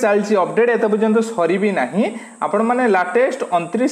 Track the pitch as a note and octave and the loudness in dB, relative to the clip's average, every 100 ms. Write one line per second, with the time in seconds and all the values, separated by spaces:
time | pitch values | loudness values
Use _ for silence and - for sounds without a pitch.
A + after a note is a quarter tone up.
0 | A#3 G#3 G#3 G#3 F3 E3 A#3+ A#3 A3 G#3 | 2 2 2 0 0 0 2 2 0 2
1 | A3 A3 A3 - E3+ F#3 G#3 F3+ B2 D#3+ | 2 2 0 -2 0 0 0 0 -2 -2
2 | B3 A#3 - - - G#3 A3+ B3 B3 F#3+ | -2 -4 -14 -8 -2 0 0 2 2 2
3 | F3+ A#3 C4 C4 - F3 E3 A3 C4 | 0 0 0 -2 -2 -2 -2 -2 -2